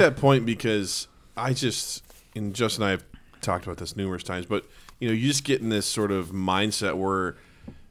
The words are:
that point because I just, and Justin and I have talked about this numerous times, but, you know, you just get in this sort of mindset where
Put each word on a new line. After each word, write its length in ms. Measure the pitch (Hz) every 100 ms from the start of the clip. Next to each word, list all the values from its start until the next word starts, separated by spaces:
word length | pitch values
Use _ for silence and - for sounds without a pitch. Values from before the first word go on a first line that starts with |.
| 175
that 120 | 131
point 280 | 139 135 113
because 600 | 110 117 104 95 - - - - -
I 160 | 127
just, 480 | 131 131 - - - - - - 110
and 180 | 104 98
Justin 260 | 113 110
and 40 | 101
I 40 |
have 120 | 95 - - - -
talked 240 | - 90 -
about 120 | 85
this 180 | 85 101
numerous 280 | 95 90
times, 240 | - 90 87
but, 180 | 104 - - - -
you 80 | 120
know, 60 |
you 140 | 113 131
just 160 | 139
get 180 | 139 135
in 80 | 113
this 160 | 107 -
sort 260 | - 104
of 180 | 95 85
mindset 640 | 95 92 92 107 - 98 92
where 380 | 95 95 90 - - - - - -